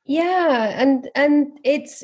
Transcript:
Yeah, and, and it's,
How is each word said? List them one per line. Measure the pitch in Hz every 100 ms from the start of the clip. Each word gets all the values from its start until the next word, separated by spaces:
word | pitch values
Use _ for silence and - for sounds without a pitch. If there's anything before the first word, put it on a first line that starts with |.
| -
Yeah, | 302 339 370 330 247 220 -
and, | 269 262 - -
and | 294 294 285 -
it's, | - 294 - -